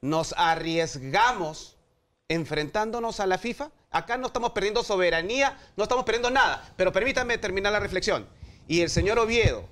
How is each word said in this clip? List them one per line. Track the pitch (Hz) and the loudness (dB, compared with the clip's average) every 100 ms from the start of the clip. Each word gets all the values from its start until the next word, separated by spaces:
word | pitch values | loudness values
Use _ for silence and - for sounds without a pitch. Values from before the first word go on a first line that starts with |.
¿nos | 131 160 156 175 | 0 0 -2 0
arriesgamos | 165 160 156 165 165 143 131 165 226 233 160 156 - _ _ _ _ _ _ | 2 2 0 -2 -2 -4 -4 2 2 2 -4 -8 -18 _ _ _ _ _ _
enfrentándonos | 165 156 151 151 208 220 240 233 208 | -4 -2 -4 -2 -2 -2 -2 -6 -2
a | 196 | 0
la | 185 | 0
fifa? | 233 233 294 _ _ | -2 -6 -10 _ _
Acá | - - 240 | -6 -2 -4
no | 254 | -2
estamos | 254 277 | -2 -2
perdiendo | 214 196 214 | 0 0 0
soberanía, | 233 196 180 165 175 254 277 269 - - | 0 2 2 2 0 2 0 0 -16 -6
no | |
estamos | 208 247 | 0 0
perdiendo | 247 226 233 | 0 0 2
nada, | 262 226 135 - - | 2 2 0 -10 0
pero | 185 | 2
permítame | 185 233 269 240 233 | 2 0 0 0 -2
terminar | 208 190 196 | -2 -2 0
la | 208 | 0
reflexión. | 196 185 190 160 101 - - - - | 0 -2 0 -2 -2 -18 -20 -20 -2
Y | 165 | 2
el | 170 | 2
señor | - 185 233 | 2 2 2
Oviedo | 220 233 202 117 90 | 4 4 2 0 -8